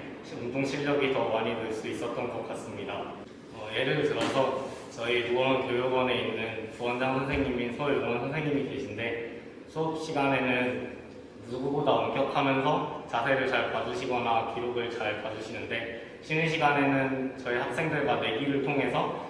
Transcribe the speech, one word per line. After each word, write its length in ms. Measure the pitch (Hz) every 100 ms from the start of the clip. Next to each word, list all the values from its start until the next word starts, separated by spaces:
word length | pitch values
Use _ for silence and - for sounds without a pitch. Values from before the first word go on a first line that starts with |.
| - -
시-, 120 | - 143
운동 300 | 120 135 135
실력이 480 | 143 143 143 131
더 160 | 127 117
많이 240 | 110 117
늘 180 | 117 113
수 160 | 110 -
있었던 260 | - 120 127 120
것 160 | 113 -
같습니다. 460 | 107 - 107 98 98 101 - - - - 107
어, 140 | 107 110
예를 280 | 135 147
들어서 640 | 143 113 120 135 147 - - - -
저희 420 | 117 117 123 117
노원 360 | 123 131 131 120
교육원에 480 | 120 127 127 127 117
있는 560 | 113 110 110 110 - -
부원장 440 | 120 123 131 135
선생님인 560 | 139 143 127 120 120 131
서울노원 420 | 143 - 117 120
선생님이 480 | 135 156 147 135 123
계신데 720 | 131 131 107 117 117 117 - - - -
수업 340 | 156 160 156
시간에는 960 | - 147 135 131 127 123 123 - - - - - - - 113
누구보다 420 | 127 127 147 135
엄격하면서 1120 | 117 117 135 135 151 135 135 131 - 104 - -
자세를 400 | 120 135 135 131
잘 240 | 123 117
봐주시거나 840 | 117 117 123 123 123 117 113 117 123
기록을 340 | 120 120 113
잘 320 | 113 107 104
봐주시는데 1000 | 110 110 110 110 98 117 117 117 - -
쉬는 260 | - 156 160
시간에는 880 | 156 147 143 139 135 131 131 131 -
저희 200 | 123 123
학생들과 580 | - - 156 147 131 123
내기를 420 | 156 147 143 139
통해서 640 | 131 139 123 - - -